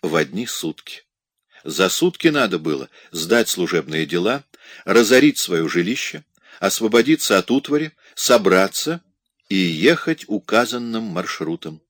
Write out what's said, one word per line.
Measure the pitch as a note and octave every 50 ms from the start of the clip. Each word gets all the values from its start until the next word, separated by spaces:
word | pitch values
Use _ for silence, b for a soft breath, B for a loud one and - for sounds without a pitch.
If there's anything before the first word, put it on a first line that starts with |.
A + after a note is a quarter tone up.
в | - - D#3
одни | - D#2 - - G3 -
сутки. | - - - - - D3+ - _ - - - _ _ _ _ _ _ _ _ _ b b b
За | b D#2 D2+ D#2+ F#2+ F#2
сутки | - - E3 F3+ E3+ - - E3
надо | D3+ D3 B2+ G#2 F2+ E2
было | D#2 E2 D2+ C2+ C2 - b b b b
сдать | - E2 D#2+ E2+ A2 A#2+ A2+ -
служебные | - F2+ F2 D#2+ - E2 D2 C#2+ D#2 D#2+ D#2+
дела, | D2+ E2+ F2 F2+ G#2 B2+ C#3+ - _ B B B B B B B
разорить | F#2 G2 A#2 A#2+ G2+ B2+ B2+ C3+ D3+ C#3
свое | - - - F2+ E2 E2 D#2
жилище, | D#2 F2 E2+ F#2+ G2 - - - - D#2 _ _ _ b b b b b
освободиться | - G2 - - A2 A2 A2 A#2+ A#2 C3+ D#3+ D3+ - - G#2+
от | F#2+ F2+ -
утвари, | A#2+ C#3 - - D3 D3 D#3 D#3 b b b b b
собраться | - - - B2 A#2 G2+ - F#2 F#2 G2 G2 - - - D3+ E3 F3 _ _ _ _ _ _ _ _ _ _
и | -
ехать | - F#2 - - D#3 - C3+ E3+ D#3+ - - D#3+ - -
указанным | - G#2+ G2 _ - A2 A2+ B2 A#2+ B2 B2 A#2+ A#2 A2+ A2+
маршрутом. | A2+ G#2+ E2+ F2 F#2 - - - E2 D#2 E2+ E2+ - D#2+ D#2 D#2+ _